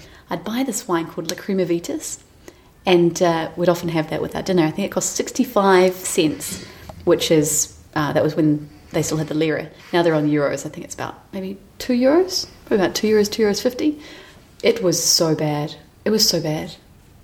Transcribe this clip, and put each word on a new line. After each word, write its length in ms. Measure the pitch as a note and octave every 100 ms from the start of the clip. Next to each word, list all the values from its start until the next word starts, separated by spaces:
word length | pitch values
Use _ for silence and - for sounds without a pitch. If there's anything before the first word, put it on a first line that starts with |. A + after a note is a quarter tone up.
| - - -
I'd 120 | -
buy 180 | A3 A#3
this 260 | C4+ - -
wine 180 | E3 D#3+
called 240 | - E3
La 60 | F3+
Crema 280 | - F#3+ E3+
Vitis, 540 | E3+ F3 D#4 - - - _ - - _ _ -
and, 340 | F3 E3+ E3+
uh, 280 | F3 E3 D#3+ -
we'd 120 | F3
often 220 | F3 F3
have 180 | D#3+ D#3
that 120 | -
with 120 | E3
our 80 | D#3
dinner. 220 | D3+ F3+
I 60 | D#3
think 160 | D#3 G3
it 60 |
cost 220 | F#3 -
sixty-five 800 | - - - A#3+ G#3 G3 F#3 F#3
cents, 680 | F#3 - - D#3 C#3 - - - - - -
which 260 | - D#3+ -
is, 480 | D#3 D3 - - - -
uh, 180 | D#3 C#3+
that 80 | C#3+
was 120 | D3+
when 340 | D#3+ D#3 D3 - - -
they 100 | E3
still 160 | D3+ D#3
had 100 | D3+
the 60 |
lira. 340 | D3+ D#3+ D3 D#3+ - -
Now 100 | F3
they're 120 | E3+
on 120 | D#3 D3
euros. 340 | D3 C#3 C#3
I 60 | D#3
think 140 | - -
it's 80 |
about 200 | - C3 - -
maybe 260 | G3 F#3+ G3 - -
two 140 | -
euros, 540 | B3 C4 E4 F#4 - - -
probably 200 | - G#3+
about 100 | F3
two 120 | - G#3+
euros, 240 | G#3+ G#3
two 120 | -
euros 180 | G#3 G3+
fifty. 400 | B3+ B3+ D4+ D4 - - - - - -
It 200 | G#3 A3+
was 200 | F3+ D#3+
so 320 | - - E3
bad. 420 | D3+ D3+ D3 D3+ - - _ G#3
It 40 |
was 160 | A3 -
so 140 | E3+
bad. 360 | D3+ D#3 E3 - - - - -